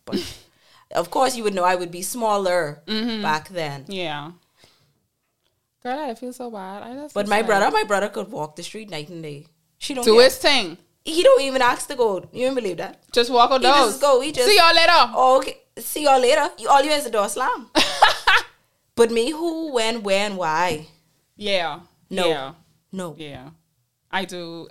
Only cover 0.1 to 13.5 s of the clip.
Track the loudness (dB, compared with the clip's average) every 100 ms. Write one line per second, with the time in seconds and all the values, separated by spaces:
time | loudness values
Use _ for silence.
0.1 | -8 -8 -14 _ _ _ _ _ -6 -4
1.1 | -2 -2 -2 -4 0 0 0 -4 -10 -10
2.1 | -4 -2 0 0 0 -2 -8 -8 -6 -4
3.1 | -4 -4 -4 -6 -8 -8 -10 -12 -10 -8
4.1 | -8 -12 -18 _ _ _ _ _ _ _
5.1 | _ _ _ _ _ _ _ -8 -6 -6
6.1 | -10 -12 -14 -14 -12 -14 -14 -14 -16 -8
7.1 | -6 0 0 2 2 2 0 0 -2 -2
8.1 | -6 -8 -8 -10 -10 -14 -16 -14 -14 -12
9.1 | -14 -14 -16 -20 _ _ _ -10 -2 4
10.1 | 6 6 4 0 0 -2 -10 _ _ -6
11.1 | 2 6 6 4 0 0 0 -6 -2 -2
12.1 | -2 -8 -6 -4 -4 -6 -6 -10 -14 _
13.1 | -2 2 4 4